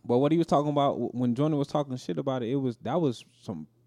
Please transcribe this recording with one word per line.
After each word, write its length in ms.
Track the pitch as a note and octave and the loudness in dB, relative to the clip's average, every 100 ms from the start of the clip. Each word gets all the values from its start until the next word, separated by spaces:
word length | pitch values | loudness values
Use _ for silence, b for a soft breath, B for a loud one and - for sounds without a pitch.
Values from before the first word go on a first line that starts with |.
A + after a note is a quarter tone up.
But, 40 | - B2 | 0 4
but 20 | |
what 120 | C#3+ | 4
he 60 | E3+ | 4
was 100 | E3 | 4
talking 220 | D3 D3 | 2 2
about 220 | C#3+ C#3 | 2 2
w-, 160 | G#2+ A#2+ | 0 -4
when 240 | B2 B2 A#2+ | -2 0 2
Joyner 200 | D3+ D3 | 0 0
was 120 | C3+ | 0
talking 280 | D3+ C#3+ B2+ | -2 -2 -6
shit 200 | - E3 | -6 -4
about 260 | C#3 C3 | -2 -2
it, 60 | A2+ | -2
it 60 | C#3 | -2
was, 220 | C3 A2+ | -2 -4
that 220 | G#2+ D#3+ | -4 0
was 240 | D#3 A2+ - _ | 0 -2 -10 _
some 240 | - E2+ D#2 _ | -12 -10 -12 _